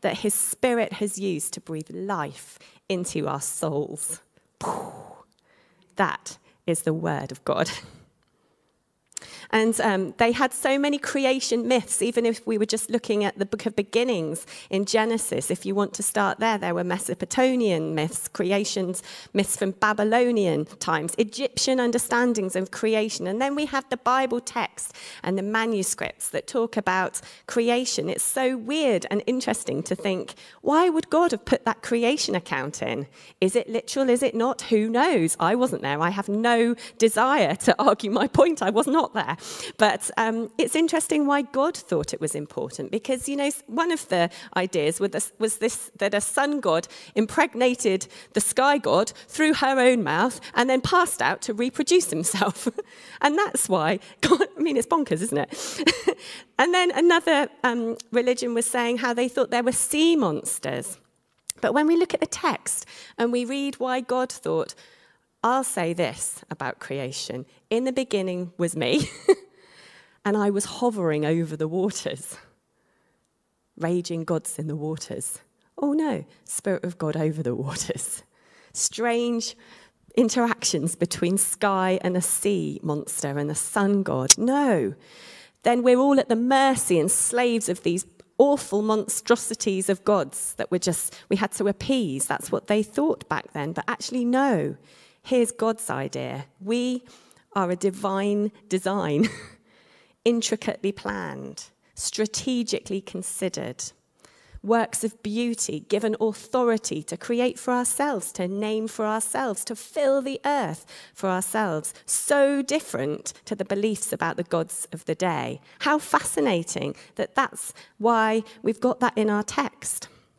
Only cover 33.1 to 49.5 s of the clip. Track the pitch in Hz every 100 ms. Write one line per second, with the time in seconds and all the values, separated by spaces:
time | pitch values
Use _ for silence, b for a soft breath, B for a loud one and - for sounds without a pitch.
33.1 | B B B 185 240 - 226 - - 269
34.1 | 240 269 - 233 240 - 220 214 233 311
35.1 | 277 165 - 165 233 247 - 135 143 165
36.1 | 196 196 208 233 233 233 233 B - 226
37.1 | 214 247 285 175 170 - 202 294 214 214
38.1 | 226 285 - 349 320 240 220 - 302 285
39.1 | 220 165 156 B B B - 214 - -
40.1 | - 226 226 220 - - 311 330 330 -
41.1 | 311 285 285 269 262 294 339 - 165 147
42.1 | - 156 147 147 - - - 151 220 -
43.1 | 262 254 277 285 285 - 226 339 330 -
44.1 | 180 170 B B - 185 170 147 165 196
45.1 | 156 - _ 220 214 220 - - - 202
46.1 | 202 - - 285 294 202 165 - B B
47.1 | - 214 - 285 226 247 247 226 190 -
48.1 | B B - - - 269 294 - 151 214
49.1 | - B - 311